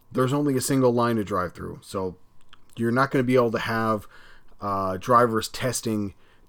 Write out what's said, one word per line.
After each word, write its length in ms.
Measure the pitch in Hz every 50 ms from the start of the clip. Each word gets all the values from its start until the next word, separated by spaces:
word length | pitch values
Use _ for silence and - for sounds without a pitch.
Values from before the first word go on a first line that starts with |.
| _ -
there's 200 | - 131 131 127
only 240 | 139 147 147 147 135
a 60 | 127
single 320 | 120 - 143 135 131 123 120
line 220 | 120 117 120 117
to 80 | 110 101
drive 300 | 87 101 92 90 85 -
through. 260 | - 90 90 82 -
So 340 | - - - 98 95 92 87 - - - - - - - - - - - - -
you're 140 | 113 117
not 200 | 117 127 135 139
gonna 120 | - 139 123
be 120 | 123 127
able 160 | 127 120 117
to 80 | 107 110
have, 480 | 98 101 113 113 113 110 110 104 - - - - - - - - - - - -
uh, 360 | 101 101 98 98 95 95 95 92
drivers 520 | 92 123 127 117 123 117 110 110 107 -
testing 640 | - - 123 127 113 - - 117 110 107 104 98 - - - - - - -